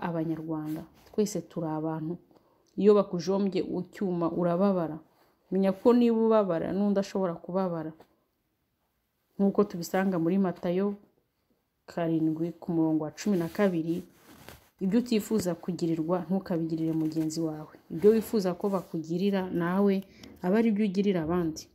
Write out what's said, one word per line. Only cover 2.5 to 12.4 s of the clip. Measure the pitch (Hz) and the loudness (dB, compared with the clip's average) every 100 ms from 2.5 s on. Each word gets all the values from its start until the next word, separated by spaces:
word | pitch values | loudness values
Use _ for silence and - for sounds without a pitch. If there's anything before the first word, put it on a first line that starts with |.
| _ _ - | _ _ 2
Iyo | 196 208 | 6 6
bakujombye | 196 180 160 196 202 185 - | 4 -2 -2 0 0 -2 -4
icyuma, | 180 - - 196 175 165 | -4 -6 -6 -4 -2 -2
urababara. | - 175 175 202 185 160 156 - _ _ _ - | 0 0 2 2 2 -2 -6 -14 _ _ _ -6
Menya | 185 190 | 0 0
ko | 190 247 | 2 4
niba | 240 240 226 | 6 4 4
ubabara, | 220 220 196 165 - | 4 4 2 0 -2
n'undi | 185 208 196 | 0 0 0
ashobora | 196 196 185 165 | 0 -2 -2 -4
kubabara. | - 180 185 165 156 156 - _ _ _ _ _ _ _ _ _ _ _ _ - | -6 -4 -2 -4 -8 -12 -20 _ _ _ _ _ _ _ _ _ _ _ _ -2
Nk'uko | 196 190 | 0 2
tubisanga | 208 175 175 190 196 185 | 0 -2 -4 -2 0 0
muri | 165 196 | 2 2
Matayo | 190 175 180 180 202 202 - _ _ _ _ _ _ _ - | 0 -2 -2 0 -2 -4 -12 _ _ _ _ _ _ _ -14
karindwi | - 165 165 160 156 | -6 -2 0 0 -2